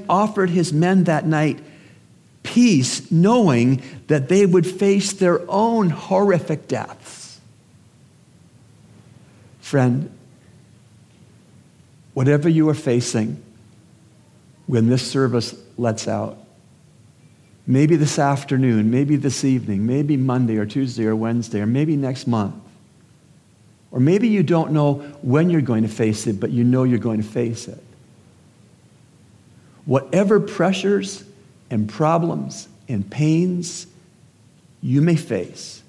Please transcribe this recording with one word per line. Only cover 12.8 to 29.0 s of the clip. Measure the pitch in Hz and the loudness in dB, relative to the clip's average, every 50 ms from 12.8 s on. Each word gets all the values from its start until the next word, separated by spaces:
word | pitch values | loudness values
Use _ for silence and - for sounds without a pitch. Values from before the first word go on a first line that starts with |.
| - 139 120 123 123 - - 113 110 110 143 - - - - - - - _ _ _ _ _ _ _ _ _ _ _ _ _ _ _ _ _ _ _ - | -2 -2 0 0 0 -2 -2 -2 -2 -4 -6 -10 -14 -20 -20 -20 -20 -20 _ _ _ _ _ _ _ _ _ _ _ _ _ _ _ _ _ _ _ -2
when | 131 117 113 117 | 0 2 2 4
this | 127 131 127 | 2 2 0
service | - - 139 135 127 117 120 110 - - - - - - | -2 -2 0 0 0 0 -2 -4 -4 -10 -16 -20 -18 -10
lets | - 120 117 107 107 - - | -6 -4 -4 -4 -4 -4 -6
out, | 107 104 107 107 - - - - _ _ _ _ _ _ _ _ _ _ _ _ _ _ _ - _ _ _ _ _ - - | -6 -4 -6 -8 -10 -14 -20 -20 _ _ _ _ _ _ _ _ _ _ _ _ _ _ _ -20 _ _ _ _ _ -12 -4
maybe | - 127 131 151 151 170 | -2 2 2 4 4 4
this | 151 151 147 - - | 2 2 0 0 0
afternoon, | 147 139 143 135 139 - 139 131 131 127 117 110 107 110 | 0 0 0 -2 -4 -2 -2 0 2 2 2 2 2 2
maybe | 120 127 143 143 151 | 2 0 0 0 0
this | 139 - 143 123 - - | 0 -2 -2 -4 -2 -2
evening, | 135 131 123 107 104 101 98 104 113 | 0 0 0 -2 -4 -4 -2 -2 0
maybe | 127 139 147 147 151 135 | 0 0 0 0 0 0
Monday | 127 131 123 127 127 113 110 107 | 0 0 0 0 0 0 0 -2
or | 104 104 | -2 -4
Tuesday | - 143 135 127 120 117 110 | -4 -4 -4 -4 -4 -2 -2
or | 107 110 | 0 0
Wednesday, | 110 113 113 117 120 113 - - 104 | 0 -2 -2 -2 -4 -4 -4 -4 -4
or | 104 | -2
maybe | 107 120 135 151 156 156 143 | 0 0 0 0 0 0 -2
next | 139 127 131 127 - 123 | -2 -4 -6 -6 -4 -2
month, | 120 110 101 95 80 - - - - _ _ _ _ _ _ _ _ _ _ _ _ _ _ _ _ _ _ _ _ _ _ _ | -2 -2 -2 -4 -6 -10 -18 -20 -20 _ _ _ _ _ _ _ _ _ _ _ _ _ _ _ _ _ _ _ _ _ _ _
or | - 127 | -2 0
maybe | 127 147 180 208 247 233 | 2 2 2 2 2 2
you | 214 202 170 | 2 2 2
don't | 135 170 165 160 - | 2 2 2 0 0
know | 151 151 147 143 143 143 - - - - - | 0 2 2 2 0 -2 -4 -12 -16 -8 -2
when | 123 123 151 165 180 | 0 2 2 2 2
you're | 170 160 | 2 2
going | 135 127 120 110 | 0 0 0 0
to | 113 107 | 0 -2
face | 107 - 117 110 107 107 - 120 | -2 -2 -2 0 -2 -2 -4 -4
it, | 107 98 | -4 -4
but | 113 107 | -4 -4
you | 113 120 120 | 0 0 2
know | 123 123 131 131 | 2 2 2 2
you're | 127 123 110 | 2 0 0
going | 113 117 110 110 | -2 -2 -2 -4
to | 107 107 | -4 -4
face | - 127 120 113 117 113 - - | -4 -4 -4 -4 -4 -8 -12 -14
it. | - - - - - - - - - _ - _ _ _ _ _ _ _ _ _ _ _ _ _ _ _ | -18 -20 -20 -20 -20 -20 -20 -20 -20 _ -20 _ _ _ _ _ _ _ _ _ _ _ _ _ _ _